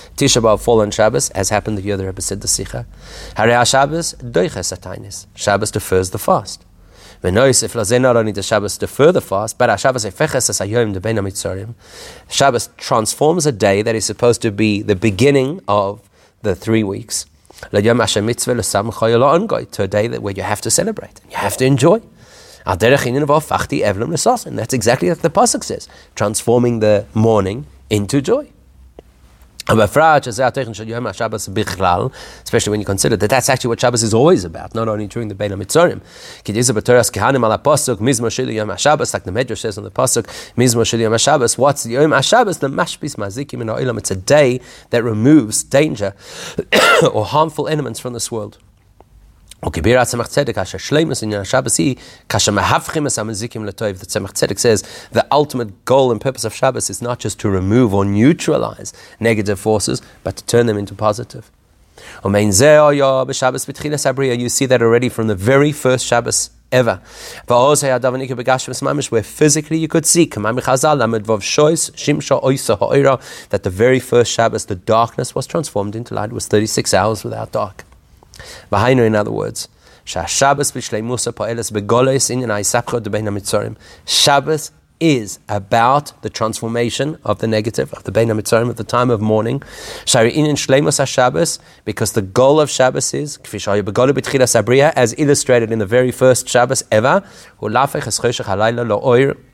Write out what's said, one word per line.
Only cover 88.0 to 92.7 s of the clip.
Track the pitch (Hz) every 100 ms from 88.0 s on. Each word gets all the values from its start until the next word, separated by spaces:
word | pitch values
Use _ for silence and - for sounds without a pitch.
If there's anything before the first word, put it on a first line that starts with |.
the | -
Bein | 101 113
HaMitzorim, | 107 104 113 120
of | 113
the |
time | 104 120 123
of | 110
mourning. | 107 107 113 139 - - - - -
Shari | 127 113
Inyan | 156 151
Shleimus | 143 - 135 151 143
HaShabbos, | 135 - 123 82 160 - - _ -
because | - 110
the | 113
goal | 95 107 135 151
of |
Shabbos | 147